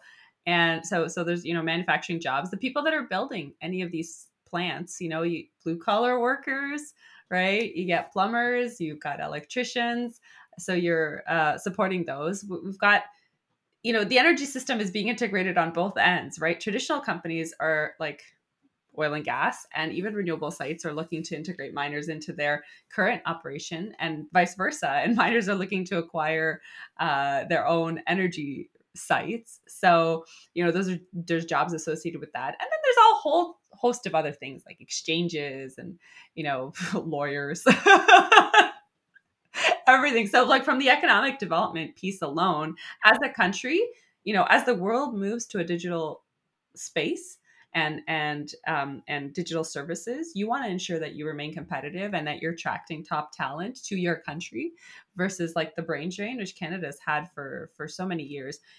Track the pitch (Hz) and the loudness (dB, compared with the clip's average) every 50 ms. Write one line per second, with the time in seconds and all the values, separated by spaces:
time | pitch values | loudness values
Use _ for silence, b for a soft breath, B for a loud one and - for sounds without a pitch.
0 | B B B B B B B _ - 170 175 170 170 165 165 160 165 - 196 170 | B B B B B B B _ -2 0 4 4 4 4 2 0 -2 -2 0 0
1 | 160 170 - 180 170 170 175 175 175 165 170 170 160 160 165 170 175 - 151 156 | 0 0 -2 -2 -2 0 -2 -2 -2 -2 -2 0 0 0 0 0 0 0 0 0
2 | - - 170 165 165 139 131 143 170 180 202 190 254 254 269 294 285 320 320 302 | 0 -4 -6 -4 -2 -2 -2 -2 -2 -4 -6 -6 -4 -4 -2 -2 0 0 0 -2
3 | 247 - 190 190 247 277 269 190 147 139 - - 151 170 185 185 185 175 170 160 | -2 -2 -4 -4 -4 -4 -6 -8 -10 -10 -12 -10 -8 -6 -4 -4 -4 -4 -6 -6
4 | 165 - - - - _ _ _ _ _ - 170 180 170 139 143 175 - - - | -8 -8 -12 -20 -20 _ _ _ _ _ -4 -4 -2 -2 -4 -6 -8 -10 -10 -8
5 | 180 160 160 160 170 175 170 151 - - _ _ - 165 165 170 - 226 208 220 | -6 -4 -2 -2 -2 -2 -2 -4 -6 -12 _ _ -6 -4 -4 -2 0 2 2 4
6 | 240 247 254 247 233 247 269 269 - 294 269 277 285 277 294 294 294 - B B | 4 2 2 2 2 2 0 0 -2 -4 -4 -4 -4 -4 -6 -6 -8 -12 B B
7 | B B B B B - 180 180 185 190 196 214 233 190 - 170 190 175 170 165 | B B B B B -4 0 0 2 2 2 0 0 -2 -4 -4 0 0 0 0
8 | - - - 190 190 214 233 233 240 240 247 240 247 233 233 - 165 156 151 151 | 0 0 0 0 0 2 2 0 0 2 0 0 0 -2 -4 -6 -6 -6 -6 -6
9 | - 151 143 - 151 151 147 151 - - - 254 240 240 - 247 240 240 240 240 | -8 -8 -6 -6 -6 -6 -6 -8 -10 -6 -4 -4 -2 -2 -2 -2 0 0 0 -2
10 | 240 233 240 B B B B B B B - - - - 185 175 175 170 165 160 | -4 -6 -8 B B B B B B B -18 -10 -4 -2 0 2 2 2 2 2
11 | 160 151 143 - - - 165 165 156 151 - - - 202 185 - 196 185 190 180 | 2 0 -2 -6 -4 -2 0 2 2 2 0 0 -4 -4 -2 0 0 0 0 -2
12 | 170 - 135 139 147 165 202 196 208 196 185 - - 196 190 - 208 202 202 - | -2 -4 -4 -4 -4 -4 -4 -6 -8 -8 -10 -8 -8 -10 -2 2 4 6 6 6
13 | - b b b b b b b _ _ _ _ _ _ _ _ - 233 226 220 | 2 b b b b b b b _ _ _ _ _ _ _ _ -2 0 2 2
14 | 208 185 262 247 285 339 339 - 277 269 - 262 - - 254 214 208 185 185 214 | 2 4 6 6 6 6 6 4 0 -4 -6 -6 -4 -2 -2 -2 -2 -2 -2 -2
15 | 190 226 240 - 247 196 196 190 185 190 170 185 165 170 170 175 180 202 185 107 | -2 -2 -2 -2 -2 0 0 0 0 2 2 2 2 2 2 0 -2 0 2 2
16 | 101 175 180 151 - 139 - - 160 165 170 - - 214 196 262 262 - 302 277 | 4 4 4 2 -2 -6 -6 -2 -2 -2 -2 -2 -4 -4 -4 -2 -2 -2 -2 -2
17 | - - 175 170 - 170 165 165 160 165 - - 151 160 156 151 151 151 - - | -2 -4 -6 -4 -4 -4 -4 -4 -4 -6 -4 -2 0 0 2 0 0 -2 -4 -6
18 | 160 147 147 - - - _ _ _ _ _ _ _ _ _ _ _ _ _ - | -8 -8 -8 -10 -16 -20 _ _ _ _ _ _ _ _ _ _ _ _ _ -2
19 | 156 147 147 151 143 - 123 135 147 147 151 - - - - 156 160 160 - 165 | -2 0 0 -2 -4 -2 0 0 0 0 0 -4 -10 -8 -6 -6 -4 -4 -4 -4
20 | 185 220 208 202 190 170 160 - 151 151 170 - - 139 165 170 - 165 147 156 | -6 -4 -4 -4 -2 -2 -2 -4 -4 -6 -6 -6 -6 -6 -6 -6 -6 -6 -6 -6
21 | 165 - 170 156 165 - 165 147 156 185 175 - 139 - - 143 143 147 147 147 | -6 -6 -6 -8 -6 -8 -8 -8 -8 -8 -10 -10 -10 -8 -6 -6 -6 -4 -4 -6
22 | 147 160 156 151 - 170 151 - 147 147 147 147 B B B B B _ - 220 | -6 -6 -8 -8 -10 -10 -6 -2 0 0 0 -2 B B B B B _ -4 0
23 | 185 208 233 - - 147 170 - - 139 139 160 - - 170 160 190 220 - - | 0 0 0 -2 -2 -6 -6 -6 -8 -10 -12 -10 -10 -10 -8 -8 -8 -8 -8 -6
24 | 165 160 156 151 151 - - 180 180 180 - - 185 302 294 - - 143 135 143 | -6 -6 -6 -6 -6 0 4 4 4 4 0 -4 -4 -4 -4 -2 -2 -2 0 2
25 | 131 190 233 233 - - 233 233 190 190 202 185 185 185 208 185 180 - 196 170 | 2 2 4 4 4 4 2 2 2 0 -2 -2 -2 -4 -4 -4 -4 -2 -4 -4
26 | 165 - - 165 151 156 160 160 160 160 151 B B B B B B B _ - | -4 -4 -4 -2 -2 0 0 0 0 -2 -2 B B B B B B B _ -4
27 | 165 160 143 139 139 139 139 135 - 180 170 147 107 151 170 165 165 165 165 156 | -2 0 0 0 0 0 -2 -2 0 0 0 2 2 2 2 2 2 0 -4 -4
28 | - - 175 190 185 180 175 160 147 143 131 - - - _ _ _ _ - - | -2 -2 0 2 0 0 -2 -4 -6 -8 -8 -10 -12 -14 _ _ _ _ -18 -8
29 | - - 147 123 113 160 226 233 - - - - _ - - - - 180 170 165 | -2 0 0 0 0 -2 -6 -8 -10 -14 -20 -20 _ -20 -4 2 6 6 6 6
30 | 165 165 165 165 165 B B B B B - 175 175 170 165 185 196 185 180 165 | 6 4 0 -2 -4 B B B B B -2 0 2 2 2 2 0 0 -2 -4
31 | - _ - 175 165 170 170 165 165 - 165 139 156 175 165 156 - 165 151 - | -8 _ -10 -8 -4 -2 -2 -2 0 0 2 2 2 0 -2 -4 -4 -4 -6 -4
32 | - 170 170 143 151 - - 120 127 143 - - 370 539 640 622 605 523 480 480 | -6 -8 -8 -10 -10 -10 -8 -8 -6 -6 -6 -6 -6 -4 -4 0 2 6 8 10
33 | 440 440 427 - - 294 294 349 339 339 - _ _ _ - - - 247 240 - | 10 10 8 6 4 2 4 4 2 0 -4 _ _ _ -6 -2 0 0 0 0
34 | - 185 160 160 151 143 - - 135 135 131 120 - - - - 120 - - - | -2 -2 0 0 0 -2 -4 -8 -12 -14 -14 -14 -18 -20 -20 -20 -12 -10 -10 -6
35 | - - 160 170 175 170 165 147 147 139 131 135 135 131 - - 123 - - B | -2 0 0 2 0 0 -2 -4 -6 -6 -8 -10 -12 -12 -14 -14 -16 -16 -16 B
36 | B B B B B B _ - 156 143 139 127 131 143 - - 180 - 196 190 | B B B B B B _ -6 -2 -2 -2 -2 -4 -6 -8 -8 -6 -4 -4 -4
37 | - 165 151 139 143 143 143 143 143 143 165 - - 254 - - - 392 392 370 | -2 -2 -2 -2 -2 -2 -2 -4 -4 -4 -4 2 6 6 6 8 8 8 8 10
38 | 392 - 370 381 - - 440 415 - - - 415 - - - - _ _ _ _ | 10 10 10 10 10 10 8 8 8 8 8 6 6 6 2 -10 _ _ _ _
39 | _ _ _ _ _ _ _ _ _ _ B B B B B - - 254 262 262 | _ _ _ _ _ _ _ _ _ _ B B B B B 4 6 6 6 8
40 | 262 294 240 233 214 202 - 254 254 - 269 262 262 311 262 262 277 247 285 294 | 6 4 2 2 2 4 4 6 6 6 6 4 4 2 0 4 4 4 4 6
41 | 349 285 214 202 262 269 262 - 208 - 160 175 160 - - 165 156 - - - | 6 6 6 6 4 2 -2 -4 -4 -2 0 0 0 0 -2 -6 -8 -8 -10 -8
42 | 185 190 196 - 165 143 143 165 180 190 160 151 156 160 165 B B B B B | -8 -6 -6 -4 -4 -4 0 2 2 2 2 0 -2 -4 -6 B B B B B
43 | - 214 240 - 285 254 - - 202 180 202 - - 254 311 381 480 480 B B | 6 6 6 6 4 -2 0 2 2 2 0 -2 -2 0 0 0 0 0 B B
44 | B B B _ - 196 220 185 - - 208 269 - 254 233 180 180 202 226 254 | B B B _ -4 0 2 4 6 6 6 4 4 2 0 0 0 0 0 0
45 | 294 254 226 196 196 196 226 240 - - - 196 165 175 175 170 170 175 175 165 | 0 -2 -4 -4 -2 -2 -2 -4 -6 -6 -4 -4 -2 -2 -2 -4 -2 -4 -4 -4
46 | 160 151 131 - _ _ _ _ _ _ _ _ _ _ _ - - - - 165 | -4 -4 -6 -10 _ _ _ _ _ _ _ _ _ _ _ -16 -12 -6 -2 -2
47 | 151 - - - - - - b b b b b b b - 165 156 151 156 - | -2 -2 -2 -6 -8 -14 -20 b b b b b b b -2 -2 -2 -2 -2 -4
48 | - - 160 156 151 151 147 147 147 147 - - - - 160 143 139 143 139 - | -4 -2 -2 0 0 -2 -2 -4 -6 -10 -12 -8 -4 -2 -2 -2 -2 -4 -6 -10
49 | - - 147 143 139 143 143 185 170 - 165 160 156 - - 151 139 165 170 170 | -8 -6 -6 -6 -6 -6 -6 -6 -6 -4 -4 -4 -4 -4 -6 -8 -8 -8 -8 -8
50 | - 233 247 302 330 330 - 196 208 220 247 277 254 208 180 180 - - 170 160 | -8 -8 -8 -8 -8 -8 -6 -4 -2 -2 -2 -2 -2 -4 -4 -6 -4 -4 -4 -4
51 | 156 147 - 139 151 156 147 147 147 151 151 156 139 - 156 135 143 147 147 180 | -4 -6 -8 -8 -8 -6 -6 -6 -8 -8 -8 -10 -8 -8 -6 -6 -6 -6 -8 -6
52 | 196 208 196 160 151 151 143 - 151 165 170 165 - 143 104 - - - 165 156 | -6 -4 -4 -4 -4 -6 -6 -4 -6 -6 -6 -6 -6 -6 -6 -6 -8 -10 -12 -12
53 | - - 170 151 151 - - - 151 135 143 156 180 233 262 - - - 202 185 | -8 -6 -6 -6 -6 -6 -8 -8 -6 -6 -6 -8 -8 -10 -10 -12 -10 -8 -4 -2
54 | 180 175 165 160 - - 147 165 - - - 226 294 339 330 B B B B B | -2 -2 -2 -2 -6 -8 -10 -10 -10 -10 -8 -8 -8 -8 -8 B B B B B
55 | B _ - 180 180 196 190 - 170 165 - 170 160 160 - - 156 165 156 139 | B _ -6 -4 -4 -4 -2 -4 -4 -2 -2 -2 -4 -4 -4 -6 -6 -4 -4 -4
56 | 156 185 180 202 202 226 262 240 196 180 - - 175 156 180 190 165 143 147 - | -4 -6 -6 -6 -6 -6 -6 -8 -8 -10 -10 -8 -8 -8 -6 -6 -6 -8 -10 -8
57 | - - 247 247 - 175 _ 147 139 135 131 131 160 - _ - 151 165 - - | -4 -2 -2 -2 -4 -6 _ -12 -10 -10 -10 -10 -12 -12 _ -12 -12 -10 -8 -6
58 | 180 190 175 160 143 135 143 139 131 139 143 b b b b | -6 -4 -4 -4 -6 -8 -10 -10 -10 -12 -12 b b b b